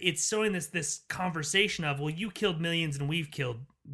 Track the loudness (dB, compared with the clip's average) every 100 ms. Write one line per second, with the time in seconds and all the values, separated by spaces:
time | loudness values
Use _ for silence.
0 | 0 2 0 2 2 0 -2 -4 -2 -4
1 | -6 -2 -2 -2 2 4 4 2 0 0
2 | -2 -2 -6 0 0 2 2 2 0 0
3 | 0 0 -2 -4 -4 -4 -10 _ -12